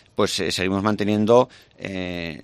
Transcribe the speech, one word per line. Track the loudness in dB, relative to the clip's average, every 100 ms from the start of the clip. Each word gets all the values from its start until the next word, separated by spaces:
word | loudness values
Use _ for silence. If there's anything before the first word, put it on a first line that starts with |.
| _
pues, | -2 -2 0
eh, | -4
seguimos | -2 -2 0
manteniendo, | 0 0 0 0 4 4 4 -4 -20 -14
eh, | -10 -8 -8 -8 -8 -12